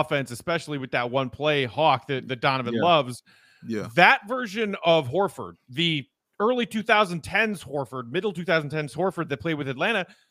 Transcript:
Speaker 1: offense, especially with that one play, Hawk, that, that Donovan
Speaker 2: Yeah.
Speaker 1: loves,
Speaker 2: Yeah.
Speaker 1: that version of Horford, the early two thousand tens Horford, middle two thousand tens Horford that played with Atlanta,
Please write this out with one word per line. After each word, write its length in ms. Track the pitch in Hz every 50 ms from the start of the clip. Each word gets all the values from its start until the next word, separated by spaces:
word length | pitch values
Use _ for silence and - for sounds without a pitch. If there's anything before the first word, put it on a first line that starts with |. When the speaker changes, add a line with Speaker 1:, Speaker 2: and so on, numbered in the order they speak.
| 156
Speaker 1:
offense, 240 | 151 156 143 135 117
especially 480 | 123 113 - - 170 165 - - 151 143
with 140 | 131 127 -
that 180 | 131 120 123
one 180 | 117 135 135 127
play, 340 | - - 143 151 151 143 131
Hawk, 420 | 120 107 131 151 160 139 123 - -
that, 200 | 139 127 - 120
that 120 | 131 120
Donovan 340 | - 147 135 131 127 120 117
Speaker 2:
Yeah. 80 | 113 110
Speaker 1:
loves, 400 | 175 170 156 139 123 123 - - _ _ _ _ _ _ _ -
Speaker 2:
Yeah. 220 | 120 113 107 92 92 117
Speaker 1:
that 300 | 170 175 202 262 - - 202
version 480 | 247 254 247 220 180 220 226 208 196 - -
of 240 | 170 165 160 151 120
Horford, 460 | 131 180 196 190 - - 113 87 90 - _ _
the 380 | 123 127 170 170 160 147 131 - _ _ _ _ _ -
early 260 | 202 220 254 247 233
two 160 | - - 220 214
thousand 420 | - 226 214 214 180 175 165 -
tens 400 | - 165 196 226 220 208 170 -
Horford, 460 | 135 135 147 135 - - 131 123 117
middle 220 | 123 180 190 214 190
two 120 | 160 175
thousand 260 | 156 175 160 151 147
tens 240 | 131 156 151 139 -
Horford 340 | 147 175 190 - - 165 147
that 100 | 147 -
played 140 | - 170 160
with 140 | 147 139 131
Atlanta, 380 | 135 123 165 202 233 202 180 - - _ _ _